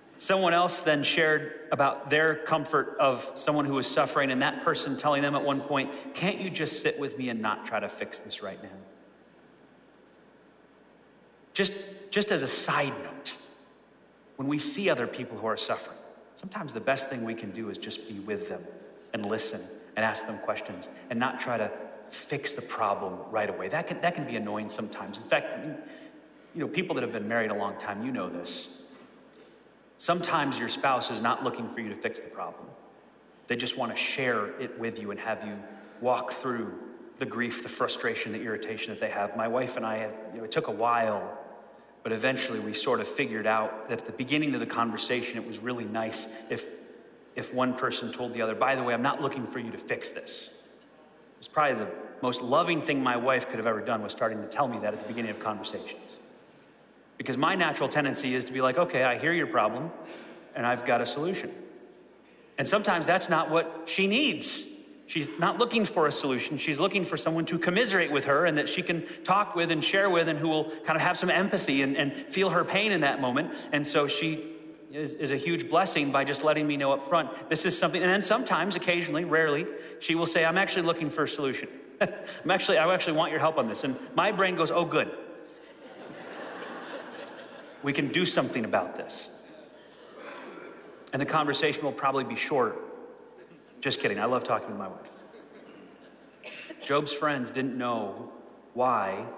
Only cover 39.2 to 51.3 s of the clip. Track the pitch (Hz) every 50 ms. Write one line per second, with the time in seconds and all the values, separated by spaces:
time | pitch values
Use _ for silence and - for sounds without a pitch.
39.2 | 101 104 - 113 110 113 117 127 - - - 117 113 113 110 110 110 107 - -
40.2 | - - - 117 110 107 - 120 - 117 104 101 113 120 120 120 113 110 104 95
41.2 | 90 - - - - - - - - - - - - - - - - 110 113 107
42.2 | 123 131 131 127 - - 113 107 104 107 107 - - 135 120 110 101 - - -
43.2 | 131 113 107 107 104 107 110 110 107 113 - - - - 117 - - 110 - -
44.2 | 127 131 147 151 156 143 127 120 117 110 - 117 117 113 110 107 - - 123 123
45.2 | 120 - - 113 - 113 107 101 110 123 120 120 110 104 107 113 113 110 107 -
46.2 | - - - - - - 123 - - - - - - - - - - - - -
47.2 | - - - 127 - - 127 127 127 127 117 - 131 123 - - 120 110 - 127
48.2 | 123 117 113 117 110 110 107 - 127 131 135 131 123 120 117 113 127 143 - -
49.2 | 143 131 - 131 117 - - 123 117 113 - - - - 120 - - - - -
50.2 | - - - - - - - - - - - - - - - - - - - -
51.2 | - -